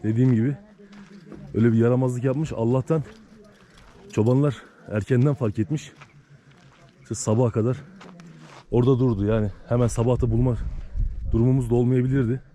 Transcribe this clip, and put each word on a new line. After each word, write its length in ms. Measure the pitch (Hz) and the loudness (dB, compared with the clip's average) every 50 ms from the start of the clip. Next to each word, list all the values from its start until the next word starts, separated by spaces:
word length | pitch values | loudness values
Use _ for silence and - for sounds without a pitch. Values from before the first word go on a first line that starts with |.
dediğim 320 | - 107 110 113 127 131 123 | -2 -2 0 2 4 4 4
gibi 220 | 110 113 139 143 135 - - - _ - - - - - - - - - - - - - - - | 4 2 0 -2 -6 -10 -20 -20 _ -20 -20 -20 -20 -20 -20 -20 -20 -20 -20 -20 -18 -18 -6 -2
öyle 180 | - 113 120 | 2 2 4
bir 60 | 113 113 | 4 4
yaramazlık 460 | 113 117 123 123 131 127 123 123 117 | 4 4 2 2 0 -2 -2 -2 -4
yapmış. 280 | 135 131 143 160 143 | -2 -2 -2 -4 -6
Allah'tan 500 | - - 113 117 123 131 127 - 160 160 131 - - - - - - - - - - - - - - - - - - - - - | -4 -4 -2 0 0 0 0 0 -2 -2 -2 -6 -14 -20 -20 -20 -20 -20 -20 -20 -20 -20 -20 -20 -20 -20 -20 -20 -20 -20 -20 -8
çobanlar 500 | - - 107 113 127 135 143 147 131 - - - - - - - | -2 0 2 2 2 2 2 0 -2 -4 -16 -20 -20 -20 -14 -6
erkenden 460 | - 107 101 - 131 120 127 147 143 | -6 -6 -2 0 0 2 2 2 0
fark 240 | - 127 110 - - | 0 -2 -4 -2 -2
etmiş. 340 | 110 - 147 151 - - - - - - _ - _ _ - - _ - - - - - - _ - - _ _ | -4 -4 -4 -8 -8 -12 -20 -20 -20 -20 _ -20 _ _ -20 -20 _ -20 -20 -20 -20 -20 -20 _ -20 -20 _ _
İşte 120 | - - 117 | -12 -10 -10
sabaha 360 | - - - 107 113 127 117 | -6 -2 0 2 2 2 2
kadar 260 | - 117 104 120 127 - - - - - - - - - - - - - - - - - - - | 2 0 0 0 -2 -4 -8 -20 -20 -20 -20 -20 -20 -20 -20 -20 -20 -20 -20 -20 -20 -20 -12 -2
orada 280 | 104 117 123 131 135 117 | 0 2 4 4 4 4
durdu. 280 | 127 127 113 98 101 | 2 0 0 0 0
Yani 240 | 101 110 110 107 101 - - - - | 0 0 0 0 -2 -4 -10 -6 -2
hemen 180 | 120 120 123 | 0 0 0
sabah 340 | 113 - - 113 120 123 120 | 0 0 0 0 0 2 0
da 100 | 131 120 | 0 0
bulma 260 | 110 113 127 131 117 107 - - - - - - - - - - - - - - | 2 2 2 0 0 -2 -4 -6 -8 -8 -10 -8 -4 -4 -2 -2 -4 -6 -6 -2
durumumuz 380 | 110 113 117 127 131 135 123 113 | 0 2 2 4 2 2 0 0
da 40 | 120 | 0
olmayabilirdi. 680 | 120 123 123 131 127 123 131 131 139 127 110 127 131 - - | 2 2 2 2 0 0 0 0 0 0 0 -2 -6 -8 -16